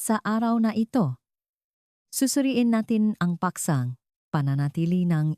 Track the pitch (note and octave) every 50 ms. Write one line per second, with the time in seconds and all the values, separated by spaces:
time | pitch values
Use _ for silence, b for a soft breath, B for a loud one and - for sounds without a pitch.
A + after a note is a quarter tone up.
0 | - - A3 G#3+ - G3+ G#3+ A3+ A#3 A3+ A#3 A#3 A3+ A3 - G#3+ A3+ - - C4
1 | F#3 C3 B2+ - _ _ _ _ _ _ _ _ _ _ _ _ _ _ _ _
2 | _ _ - - C4+ B3+ - C#4+ C4+ C4+ B3+ A#3+ A#3+ A#3 A#3 A3 A3 - A#3 G#3+
3 | G#3+ G#3+ G#3 - F3+ F3 F3 E3 - F3+ - - - - D3+ C3 B2 B2 B2 -
4 | _ _ _ _ _ _ - D3+ C#3 C#3 C3+ C#3+ C#3+ C#3+ - E3 E3 E3 F3+ F#3
5 | F3+ F3 E3+ D#3 D3+ D#3 D3+